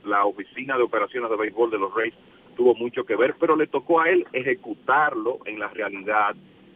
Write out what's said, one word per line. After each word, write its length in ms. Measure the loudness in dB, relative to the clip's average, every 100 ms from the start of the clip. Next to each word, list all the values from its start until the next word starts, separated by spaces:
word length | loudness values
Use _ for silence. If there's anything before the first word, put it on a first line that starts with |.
la 220 | -4 0 0
oficina 500 | -2 -10 -12 -4 0
de 60 |
operaciones 480 | 0 0 -2 -4 -4
de 60 | -2
béisbol 340 | -2 0 0
de 80 | 0
los 160 | -2
Rays 180 | -2 -4 -6 -20 -20 -14 2
tuvo 180 | 4
mucho 300 | 4 0 -6
que 120 | -2 2
ver, 200 | 2 2
pero 160 | 2 2
le 120 | 2
tocó 320 | -2 2 2
a 100 | 4
él 160 | 2 0
ejecutarlo 1040 | -4 -2 -4 -6 -8 0 2 2 0 -4 -6 -8
en 120 | -8
la 100 | -8
realidad, 680 | -6 -6 -6 -2 0 0 -2 -12 -20 -20